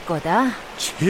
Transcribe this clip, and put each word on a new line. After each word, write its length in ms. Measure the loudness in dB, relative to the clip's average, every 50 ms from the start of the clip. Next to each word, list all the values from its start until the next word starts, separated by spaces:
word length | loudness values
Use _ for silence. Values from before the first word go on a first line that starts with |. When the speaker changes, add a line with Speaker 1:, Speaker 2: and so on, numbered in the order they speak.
| -2
Speaker 1:
거다. 460 | -2 -2 -2 0 2 2 4 4 2 0 -4 -8 -12 -10
Speaker 2:
제 300 | -8 -6 -6 -4 0 2 4